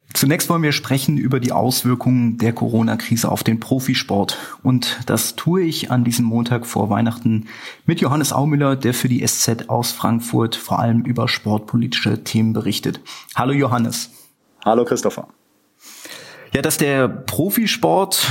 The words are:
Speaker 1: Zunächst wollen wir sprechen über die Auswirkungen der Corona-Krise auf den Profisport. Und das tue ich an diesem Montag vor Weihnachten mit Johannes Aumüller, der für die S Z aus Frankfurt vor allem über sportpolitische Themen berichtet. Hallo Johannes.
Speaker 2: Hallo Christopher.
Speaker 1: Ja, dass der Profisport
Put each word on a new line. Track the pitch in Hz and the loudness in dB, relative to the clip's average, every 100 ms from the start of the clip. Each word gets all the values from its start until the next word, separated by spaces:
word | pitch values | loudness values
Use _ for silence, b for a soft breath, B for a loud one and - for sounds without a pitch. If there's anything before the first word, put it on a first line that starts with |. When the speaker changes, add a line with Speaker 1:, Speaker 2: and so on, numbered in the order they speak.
| - | -8
Speaker 1:
Zunächst | - 135 170 - | 0 2 2 2
wollen | 170 | 2
wir | 151 | 2
sprechen | 143 - 135 - 147 | 0 0 0 2 2
über | 123 135 | 2 0
die | 123 | 0
Auswirkungen | - 120 127 123 123 131 127 120 117 | 2 2 0 0 0 2 2 2 2
der | 110 | 0
Corona-Krise | 113 117 113 113 113 - 117 - | 0 0 2 2 0 -2 0 0
auf | - - | 0 0
den | 113 | 0
Profisport. | - 135 131 127 - 101 92 - B B | 0 -2 0 -2 0 0 0 -4 B B
Und | 127 127 - - - | 0 0 0 -4 0
das | 110 - - | 0 0 -4
tue | 160 185 | 0 2
ich | 170 156 - | 0 -2 -2
an | 127 | 0
diesem | 120 117 117 | 2 2 2
Montag | 117 117 117 117 | 2 0 -2 -2
vor | - 104 | -2 0
Weihnachten | 107 117 117 117 110 113 B B B B | 2 0 0 0 0 -2 B B B B
mit | 170 | 2
Johannes | 143 151 139 | 2 2 0
Aumüller, | - 147 143 139 135 | 0 2 2 2 2
der | 120 | 0
für | 123 127 | 0 2
die | 123 | 2
S | 107 - | 0 0
Z | - 117 - | 0 -2 -2
aus | 120 120 | -2 -2
Frankfurt | - - 117 - 123 113 - | -2 0 0 0 0 0 -2
vor | - - | -4 0
allem | 120 117 | 2 2
über | 117 120 120 | 0 0 -2
sportpolitische | - 104 107 - 120 117 - 107 113 - | -2 -2 -2 0 -2 0 -2 -2 -2 -2
Themen | 113 110 | 0 2
berichtet. | 110 101 101 - - - B B B | 0 -2 -2 -4 -6 -10 B B B
Hallo | 123 | 0
Johannes. | 143 131 120 117 - - B B _ _ _ 104 | 0 0 0 -2 -4 -10 B B _ _ _ 2
Speaker 2:
Hallo | 113 | 2
Christopher. | 120 123 104 - - _ _ _ _ _ B B B B B B B | 2 0 -2 -6 -10 _ _ _ _ _ B B B B B B B
Speaker 1:
Ja, | 135 | -2
dass | 151 147 | 0 0
der | 147 135 127 | 2 2 2
Profisport | - - - 180 240 214 - 160 175 190 - - | -2 -6 -2 0 0 0 0 2 2 2 0 0